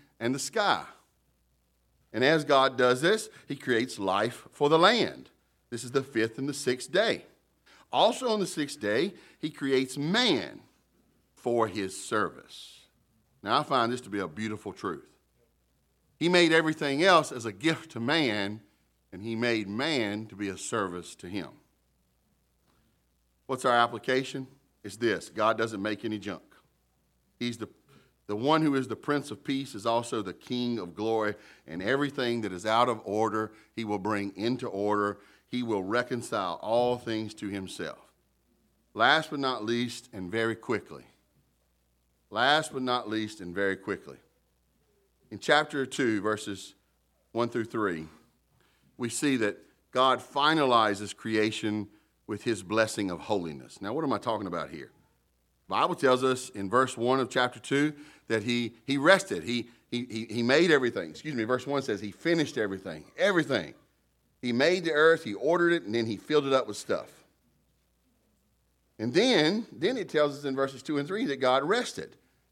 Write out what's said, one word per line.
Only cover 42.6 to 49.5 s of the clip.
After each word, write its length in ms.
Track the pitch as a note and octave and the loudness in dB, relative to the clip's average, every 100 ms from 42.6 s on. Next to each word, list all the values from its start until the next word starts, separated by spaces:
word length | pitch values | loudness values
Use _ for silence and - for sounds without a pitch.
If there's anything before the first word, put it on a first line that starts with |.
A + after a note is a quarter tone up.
| D#3 | 0
but 80 | C#3+ | -4
not 280 | B2+ B2 G#2 | -2 -2 -2
least, 320 | A2 A2 G#2+ | -4 -4 -8
and 120 | F2 | -8
very 220 | F2+ G2 F#2 | -2 0 -2
quickly, 420 | - F2+ D2 B1+ _ _ _ _ _ _ _ _ _ _ - | -4 -8 -10 -20 _ _ _ _ _ _ _ _ _ _ -16
in 80 | G2+ | -4
chapter 460 | - D3 D3+ C#3+ C3 | 2 4 2 -2 -4
two, 360 | - B2 G#2+ | 0 2 2
verses 540 | G#2 G#2+ - G2 - _ _ _ _ _ _ | 0 -2 -4 -10 -14 _ _ _ _ _ _
one 180 | A2+ A#2 | -2 -2
through 160 | A#2+ A2 | -2 -4
three, 420 | A2+ G2+ E2 D#2+ - _ _ _ _ _ _ _ - | -2 -2 -2 -8 -18 _ _ _ _ _ _ _ -8
we 120 | A#2+ | -6
see 280 | - D3 C3 | -2 0 2
that 200 | G#2 | 0